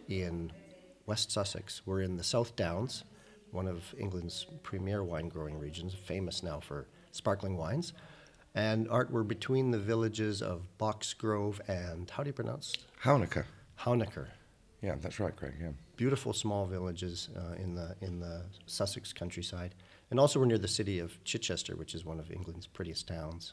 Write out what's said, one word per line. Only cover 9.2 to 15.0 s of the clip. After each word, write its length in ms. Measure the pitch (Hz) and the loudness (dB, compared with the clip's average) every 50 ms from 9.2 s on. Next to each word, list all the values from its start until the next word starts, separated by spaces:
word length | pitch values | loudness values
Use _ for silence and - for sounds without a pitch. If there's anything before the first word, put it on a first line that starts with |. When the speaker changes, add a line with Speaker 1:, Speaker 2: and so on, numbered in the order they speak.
| 110 | 2
Speaker 1:
between 460 | 104 110 - - - 131 131 131 127 | 2 0 -2 0 2 4 6 6 6
the 60 | 120 107 | 4 4
villages 640 | 98 107 113 113 113 110 107 107 107 107 101 95 | 4 4 4 6 4 4 4 2 2 2 2 2
of 260 | 107 98 90 85 90 - - - | 0 0 -2 -2 -4 -8 -4 0
Boxgrove 840 | 107 110 104 104 - - - - 113 110 107 104 101 104 104 101 - - | 0 0 0 0 -4 -6 -4 0 2 2 2 4 2 0 0 -2 -2 -2
and, 400 | 95 90 87 87 82 85 90 - | 0 0 -2 -2 -4 -6 -6 -6
how 140 | - - | -4 -4
do 60 | 143 143 | -2 -2
you 40 | |
pronounce? 420 | 127 - 110 110 120 143 - - - - - - - - | -2 -2 -2 -2 -4 -4 -4 -4 -6 -6 -6 -8 -8 2
Speaker 2:
Haunecker. 420 | - 127 143 123 90 - - 76 - - - - - - - - | 6 8 8 8 6 4 2 0 0 -2 -6 -16 -20 -18 -10 -2
Speaker 1:
Haunecker. 480 | - 123 123 120 107 - - 78 65 - - - - - - - - - - - | 4 4 6 6 4 2 -2 -6 -8 -8 -12 -16 -20 -20 -20 -20 -20 -20 -10 -4
Speaker 2:
Yeah, 140 | 107 98 73 69 | -2 -2 0 0